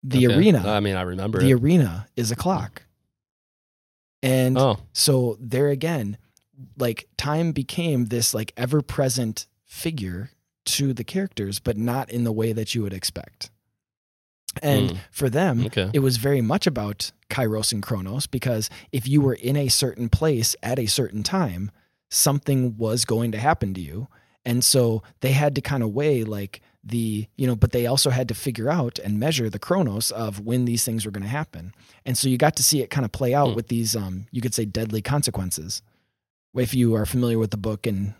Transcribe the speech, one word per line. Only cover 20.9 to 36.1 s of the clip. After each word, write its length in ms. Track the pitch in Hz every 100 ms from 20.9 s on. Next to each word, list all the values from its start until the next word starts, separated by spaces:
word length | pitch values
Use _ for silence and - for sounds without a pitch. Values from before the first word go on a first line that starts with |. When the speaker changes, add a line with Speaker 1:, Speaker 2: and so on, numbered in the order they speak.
| - 120 107
Speaker 1:
time, 480 | 104 190 151 87 101 - _ _ _
something 680 | - - 143 - 135 127 110
was 260 | 113 113
going 280 | 110 113 117
to 60 | 107
happen 360 | 131 170 101
to 60 | 95
you. 260 | 78 85 131 _ _ _
And 180 | - 120
so 400 | 123 135 120 110 - _
they 120 | 131
had 220 | 135 147 139
to 40 |
kinda 280 | - 139 113
weigh, 340 | 107 147 131
like, 400 | 110 104 101 - _ _ -
the, 400 | 117 113 104 110 -
you 100 | 131
know, 100 | 117
but 160 | -
they 140 | 123 120
also 240 | 131 143
had 180 | 127 123
to 60 |
figure 340 | 120 - 113 113
out 280 | 170 123 -
and 180 | 80 104
measure 320 | 135 151 113
the 80 | 104
Chronos 520 | - 185 151 101 113
of 260 | 113 113 101
when 280 | 104 123 120
these 180 | 117
things 200 | - 113
were 60 | 107
gonna 160 | 101 98
happen. 460 | 135 156 - 87 - _ - -
And 100 | 120
so 120 | 135
you 80 | 123
got 160 | 151 -
to 60 |
see 180 | 127 151
it 80 | 120
kinda 180 | 143 117
play 260 | - 127
out 140 | 135 139
Speaker 2:
Hmm. 40 | 110
Speaker 1:
with 120 | 113
these, 280 | 117 110 113
um, 300 | 98 92 104
you 100 | 127
could 120 | 120
say, 100 | 104 110
deadly 360 | 107 113 110
consequences, 800 | - 143 143 104 95 - 80 - _ _ _